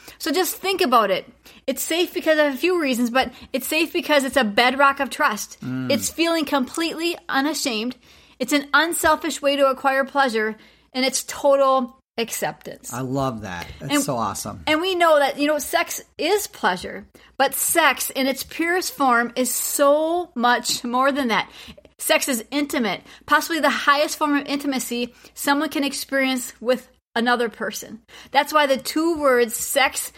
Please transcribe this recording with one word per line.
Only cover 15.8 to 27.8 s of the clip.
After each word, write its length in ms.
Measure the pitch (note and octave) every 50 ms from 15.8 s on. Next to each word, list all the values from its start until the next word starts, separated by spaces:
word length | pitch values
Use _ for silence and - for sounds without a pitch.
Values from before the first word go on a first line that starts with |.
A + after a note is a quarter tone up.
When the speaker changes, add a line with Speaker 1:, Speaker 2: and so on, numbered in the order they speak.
| E4 E4 - - - _ _
Speaker 1:
is 300 | - A#3+ D#4+ G4+ G4+ -
pleasure, 600 | - - - - G3+ F#3 F3+ - F#3 - F#3+ G#3+ - _ - - - _
but 180 | - C4+ C4+ C4+
sex 560 | - - - - E4+ D#4+ C#4 B3 - - -
in 160 | - C4+ B3+
its 160 | C4+ C4+ C4 -
purest 480 | - - - E4 E4+ F4 F#4 F4+ - -
form 380 | - C#4 C4 A#3+ A#3 A#3+ A#3+ -
is 160 | B3+ B3+ A#3+
so 800 | - - - - - - C#4+ C#4 D4 D4+ D#4 D#4+ E4+ F4 F4 - -
much 500 | B3 A#3 A#3+ B3 A3+ A3+ - - - -
more 260 | A#3+ A#3 B3+ C4 C#4
than 180 | C4 C#4+ C#4 A#3
that. 220 | G#3+ F3+ - - - - - - - - - - _ -
Sex 300 | - - D#4 - - D4
is 160 | C4 A3 - -
intimate, 500 | C4 C#4+ D4 C#4+ - C#4+ A#3 G3+ F3 - - - - - -
possibly 320 | - D4 D#4 D4+ - E4+ D#4
the 100 | C#4 D4
highest 460 | A#3 - - D4 C#4 C#4+ D4+ E4 - -
form 180 | D#4+ D4 C#4+
of 100 | C#4+ C#4
intimacy 640 | - C4+ C#4+ C#4+ C#4+ C4+ B3+ - - A#3+ A#3+ A#3+ A#3+ - - - - -
someone 360 | - - C#4+ C#4+ C#4+ D#4 D4+
can 120 | - D#4 C#4+
experience 680 | C#4 C#4 - - - C#4 C4+ C4+ C4 C4 B3 - - - -
with 280 | G#3+ A#3+ B3+ A#3+ - _ _ _ _ _ -
another 320 | A#3 A3+ B3 A#3+ A#3+ A#3+ A3+
person. 540 | - - A3 G3 G3+ -